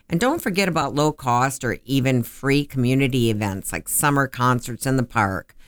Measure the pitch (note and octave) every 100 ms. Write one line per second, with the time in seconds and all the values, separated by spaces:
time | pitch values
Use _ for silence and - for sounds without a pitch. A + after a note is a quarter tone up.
0 | _ E3+ B3 E4 B3+ F3+ F#3+ D#3+ C#3+ B2+
1 | D3+ D3+ C3+ A#2+ C3+ C3+ A#2+ F#2+ - C3+
2 | C3 B2+ A#2 - C3 C#3 C#3+ C3+ B2 C3+
3 | C#3 C3 A#2 G#2+ G#2 F#2+ - E2 - -
4 | D3+ C#3 C3+ - B2 B2+ C3 A2+ - C3
5 | A#2+ A#2 G2+ F#2+ - -